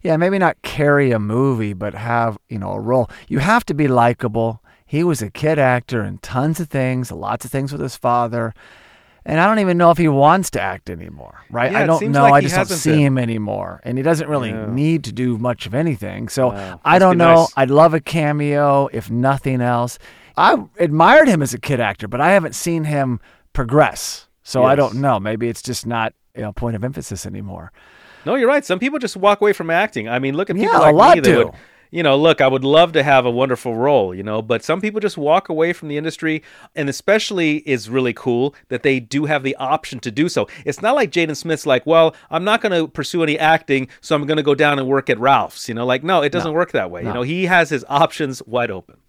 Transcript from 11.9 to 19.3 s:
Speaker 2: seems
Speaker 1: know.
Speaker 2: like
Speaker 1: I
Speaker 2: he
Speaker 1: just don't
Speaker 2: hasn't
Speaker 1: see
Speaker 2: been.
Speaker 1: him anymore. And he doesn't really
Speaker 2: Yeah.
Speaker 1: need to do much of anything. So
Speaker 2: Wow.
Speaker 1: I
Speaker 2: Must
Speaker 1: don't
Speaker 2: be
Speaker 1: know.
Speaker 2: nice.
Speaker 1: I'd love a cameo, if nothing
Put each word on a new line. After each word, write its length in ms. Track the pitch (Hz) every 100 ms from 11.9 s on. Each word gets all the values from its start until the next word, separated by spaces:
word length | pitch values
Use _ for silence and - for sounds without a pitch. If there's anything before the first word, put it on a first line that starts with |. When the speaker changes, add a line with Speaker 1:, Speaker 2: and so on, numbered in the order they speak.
| 165
Speaker 2:
seems 140 | 202
Speaker 1:
know. 80 | 143
Speaker 2:
like 100 | 139
Speaker 1:
I 80 | 143
Speaker 2:
he 20 | 139
Speaker 1:
just 80 |
don't 60 | 185
Speaker 2:
hasn't 200 | 190 175
Speaker 1:
see 100 | 156
Speaker 2:
been. 80 | 156
Speaker 1:
him 180 | 143 131
anymore. 640 | 117 113 104 101 92 90
And 140 | 123 123
he 40 |
doesn't 260 | 143 160 147
really 200 | 143 117
Speaker 2:
Yeah. 160 | 110 107
Speaker 1:
need 360 | 123 151 165
to 80 | 120
do 240 | 104 127 113
much 280 | 123 117 -
of 80 |
anything. 540 | 120 165 120 98 95 113
So 200 | - 127
Speaker 2:
Wow. 320 | 101 95 87
Speaker 1:
I 80 | 147
Speaker 2:
Must 60 | 180
Speaker 1:
don't 120 | 190
Speaker 2:
be 60 | 175
Speaker 1:
know. 160 | 170
Speaker 2:
nice. 180 | 165 165 -
Speaker 1:
I'd 140 | 131
love 220 | 143 165
a 60 | 160
cameo, 880 | - 165 147 147 147 143 147 139 139
if 180 | 117 -
nothing 500 | 117 131